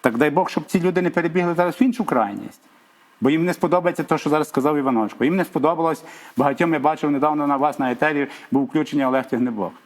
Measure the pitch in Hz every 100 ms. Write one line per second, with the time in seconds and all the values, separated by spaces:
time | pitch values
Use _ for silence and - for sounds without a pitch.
0 | 127 117 151 147 175 - 151 190 175 180
1 | 180 170 170 170 175 170 175 - 254 226
2 | 208 131 104 101 - - _ _ _ _
3 | _ _ 131 160 175 156 175 175 180 170
4 | 151 156 151 151 151 - 139 147 135 120
5 | 107 - 131 185 170 160 151 165 165 151
6 | - - - - 139 131 170 156 139 156
7 | 151 143 151 151 143 139 147 135 131 123
8 | 151 143 139 - - 135 131 160 147 143
9 | 131 131 127 120 123 110 87 -